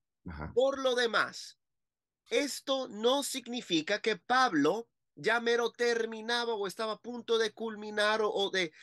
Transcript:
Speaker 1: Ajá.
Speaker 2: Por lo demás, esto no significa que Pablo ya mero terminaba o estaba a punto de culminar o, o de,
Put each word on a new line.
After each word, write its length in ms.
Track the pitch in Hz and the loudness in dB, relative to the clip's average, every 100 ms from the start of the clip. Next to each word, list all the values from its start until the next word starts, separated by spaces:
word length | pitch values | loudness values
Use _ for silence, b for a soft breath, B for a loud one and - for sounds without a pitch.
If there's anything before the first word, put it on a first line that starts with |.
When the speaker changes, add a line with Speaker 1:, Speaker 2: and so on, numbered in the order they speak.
| _ _ - | _ _ -12
Speaker 1:
Ajá. 260 | 80 78 | -10 -2
Speaker 2:
Por 260 | 131 269 269 | 2 2 2
lo 160 | 262 247 | 0 2
demás, 640 | 240 202 123 - - - _ _ _ _ _ _ _ | 2 2 0 -4 -16 -18 _ _ _ _ _ _ _
esto 580 | 233 285 - - 269 262 | -2 -2 -4 -4 -2 -4
no 360 | 208 233 277 | -2 2 2
significa 800 | 262 262 226 240 - 170 151 208 | 0 -6 -6 -8 -2 -2 0 -2
que 160 | 220 214 | 0 -2
Pablo 720 | - 247 254 165 143 208 233 _ _ - | 0 4 4 4 2 2 -4 _ _ -6
ya 240 | 147 233 | 0 0
mero 320 | 233 233 233 | 2 0 0
terminaba 800 | - 240 233 220 220 220 240 240 | 0 0 2 -2 -4 -4 -2 0
o 140 | 220 196 | -2 -4
estaba 260 | - 220 | -4 -4
a 80 | 208 | -6
punto 360 | 226 240 226 226 | -8 -10 0 2
de 160 | 220 | 2
culminar 680 | - 220 208 214 208 208 214 | -2 -8 -8 -6 0 2 4
o, 100 | 208 | 2
o 180 | - 196 | 2 0
de, 220 | 190 170 B | 0 -2 B